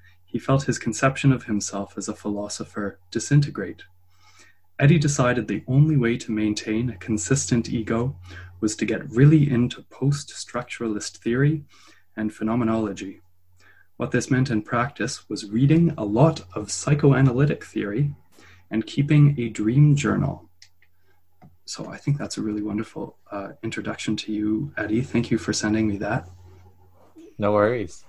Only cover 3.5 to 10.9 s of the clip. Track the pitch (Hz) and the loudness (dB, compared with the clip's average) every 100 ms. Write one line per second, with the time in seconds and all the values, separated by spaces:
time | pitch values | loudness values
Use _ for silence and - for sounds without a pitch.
3.5 | - 90 - - _ _ _ _ - - | -2 -10 -12 -20 _ _ _ _ -20 -20
4.5 | _ _ - 143 170 147 143 123 120 104 | _ _ 2 4 4 4 2 0 0 -2
5.5 | 104 - 131 151 151 117 123 - 107 107 | -4 0 4 4 4 2 0 -4 -2 -2
6.5 | 104 - 110 123 113 - 107 - 139 - | -2 -4 -2 -4 -6 -4 -4 0 -2 0
7.5 | 120 110 120 107 113 123 - - - - | 0 0 -4 -2 -2 -2 -6 -14 -18 -20
8.5 | - 107 - 107 98 - 110 143 156 143 | -6 -4 -2 -4 -4 -2 6 8 8 6
9.5 | 120 120 - - - 135 143 - - - | 2 0 -2 -16 -4 -2 -2 -6 -14 -10
10.5 | 120 123 - 117 | -8 -8 -8 -6